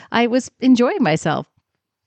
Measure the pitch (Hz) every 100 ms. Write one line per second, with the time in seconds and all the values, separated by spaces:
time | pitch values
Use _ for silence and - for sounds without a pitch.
0 | - 226 240 254 - _ 254 240 247 403
1 | 196 156 165 135 - _ _ _ _ _